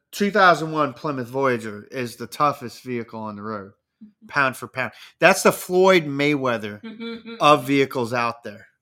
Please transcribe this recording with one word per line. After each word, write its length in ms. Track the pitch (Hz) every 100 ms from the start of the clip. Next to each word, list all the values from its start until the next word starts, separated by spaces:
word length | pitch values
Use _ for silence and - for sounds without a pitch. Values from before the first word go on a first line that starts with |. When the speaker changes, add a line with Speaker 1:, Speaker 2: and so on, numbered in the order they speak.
| _
Speaker 1:
two 180 | - 202
thousand 400 | 202 180 151 160
one 220 | 156 139
Plymouth 360 | - 156 135 117
Voyager 600 | 135 135 120 110 104 -
is 240 | 135 120 -
the 100 | 117
toughest 540 | - 147 139 117 -
vehicle 340 | 127 120 110 110
on 160 | 107
the 80 | 101
road, 300 | 107 107 95 _ _ _
Speaker 2:
<laughs> 280 | - _ 110
Speaker 1:
pound 280 | 143 135 -
for 120 | 120
pound. 240 | 135 120 - - _
That's 240 | 165 190
the 80 | 208
Floyd 520 | - - 180 190 185
Mayweather 1300 | 147 139 147 143 131 113 104 104 226 214 233 233 226 226
Speaker 2:
<laughs> 40 |
Speaker 1:
of 240 | 151 151 131
vehicles 460 | 139 131 135 113
out 320 | 120 120 -
there. 240 | 107 104 - _